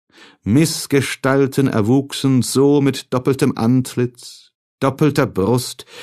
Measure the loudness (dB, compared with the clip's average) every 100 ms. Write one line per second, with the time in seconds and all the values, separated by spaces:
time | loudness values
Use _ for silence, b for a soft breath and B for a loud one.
0 | _ B B B 0 2 2 -2 -2 -2
1 | -2 -2 0 2 0 0 0 0 2 0
2 | -2 -4 0 0 0 2 4 4 2 -2
3 | -4 -2 -2 0 -2 0 0 0 0 -4
4 | -4 -6 -20 -20 _ _ _ _ -2 0
5 | 0 2 -2 0 0 0 -2 -12 B B